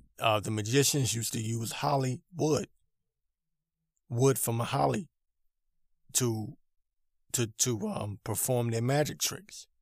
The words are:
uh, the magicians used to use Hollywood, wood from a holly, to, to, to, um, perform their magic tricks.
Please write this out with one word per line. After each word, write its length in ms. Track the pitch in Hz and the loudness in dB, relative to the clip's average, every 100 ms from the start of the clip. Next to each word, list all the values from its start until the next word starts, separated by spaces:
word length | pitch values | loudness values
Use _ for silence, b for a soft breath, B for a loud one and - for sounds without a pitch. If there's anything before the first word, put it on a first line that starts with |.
| - - | -20 -2
uh, 200 | 120 107 | 2 2
the 120 | 101 | 0
magicians 640 | 107 107 135 135 147 120 | -4 2 4 4 2 0
used 200 | 117 113 | -2 -4
to 80 | 117 | -4
use 300 | 110 113 113 | -4 -4 -6
Hollywood, 920 | - 147 143 131 123 - 175 147 143 - _ _ _ _ _ _ _ _ _ _ _ _ _ - | -4 0 0 0 -4 -8 -2 0 0 -2 _ _ _ _ _ _ _ _ _ _ _ _ _ -6
wood 320 | 117 135 131 | 2 4 4
from 220 | - 117 | 0 0
a 40 | 117 | 0
holly, 440 | 139 143 208 170 _ _ _ _ _ _ _ _ _ - | 2 2 2 -4 _ _ _ _ _ _ _ _ _ -6
to, 420 | - 123 110 107 - _ _ _ _ _ _ _ | 0 0 -2 -6 -12 _ _ _ _ _ _ _
to, 140 | - 113 | -2 -2
to, 400 | - 127 113 110 | 0 0 0 -4
um, 320 | 196 104 98 | -4 -6 -8
perform 460 | - 104 - 123 120 | -6 -2 0 0 0
their 120 | 113 | 0
magic 380 | 120 143 147 - | 2 2 0 -2
tricks. 480 | - 147 - - - _ | -4 -4 -12 -20 -20 _